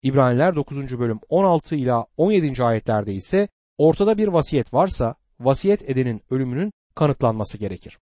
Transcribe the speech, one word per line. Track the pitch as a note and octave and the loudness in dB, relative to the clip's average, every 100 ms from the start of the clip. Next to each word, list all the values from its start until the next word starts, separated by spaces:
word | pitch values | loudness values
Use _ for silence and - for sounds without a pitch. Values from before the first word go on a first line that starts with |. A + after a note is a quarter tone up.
İbraniler | C3 C3+ B2+ B2 E3+ D#3 | 2 2 4 4 2 0
dokuzuncu | C#3 C#3 C3+ B2 | -6 -8 -8 -4
bölüm | A#2+ A2 - | -2 -4 -2
on | E3 | 0
altı | G3 E3+ - D#3 | 2 2 0 -4
ila | B2 A#2+ A2 - | 0 0 -2 -2
on | F3 | 2
yedinci | G#3 D3+ B2+ | 2 0 0
ayetlerde | A#2+ A2+ - G#2+ G2+ | 0 0 0 -2 -2
ise | G2 - F#3+ G3+ _ _ - | -8 -2 -2 -2 _ _ 2
ortada | D3+ D#3+ G3+ G#3+ | 2 4 0 2
bir | G#3 | 2
vasiyet | E3+ D3 D3 A2+ | 0 0 -2 0
varsa | B2 F#3 - A2+ - _ _ | 0 0 0 -4 -4 _ _
vasiyet | B2 C3+ G3 G3+ - | -2 0 0 0 0
edenin | C3 B2+ A2 _ | -2 -2 -4 _
ölümünün | C3 B2+ B2+ G3+ - _ | -4 -2 -4 -6 -8 _
kanıtlanması | - D3+ C3+ B2 A2 G#2 G#2 | -2 0 2 0 -2 -6 -6
gerekir. | G2+ F#2 - - | -8 -8 -16 -20